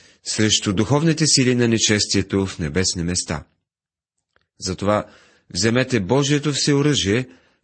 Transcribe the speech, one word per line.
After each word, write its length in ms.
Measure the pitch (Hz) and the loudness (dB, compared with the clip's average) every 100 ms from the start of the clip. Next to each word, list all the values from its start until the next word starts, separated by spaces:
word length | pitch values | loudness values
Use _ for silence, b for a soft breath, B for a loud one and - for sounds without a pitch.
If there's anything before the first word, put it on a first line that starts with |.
| b b | b b
срещу 480 | - - 107 - 110 | -8 0 2 2 0
духовните 540 | 107 107 143 165 156 147 | 0 2 2 2 0 2
сили 280 | 139 127 | 2 2
на 140 | 123 117 | 2 2
нечестието 800 | 110 - 104 - 98 - 98 95 | 2 2 0 2 -2 0 -2 -2
в 120 | - | -4
небесни 440 | 78 85 92 92 | -4 -2 -2 -4
места. 420 | 85 90 - 76 - _ _ _ _ _ _ _ _ _ _ - | -4 -4 -4 -8 -8 _ _ _ _ _ _ _ _ _ _ -12
Затова 460 | 92 90 98 104 - B B B B | -8 -4 -2 -2 -4 B B B B
вземете 460 | 87 113 123 131 117 | -2 0 2 0 -2
Божието 520 | 90 135 139 147 151 | 2 0 2 0 -2
всеоръжие, 760 | 135 147 139 147 131 92 117 127 B B B | -2 0 2 2 0 0 0 -2 B B B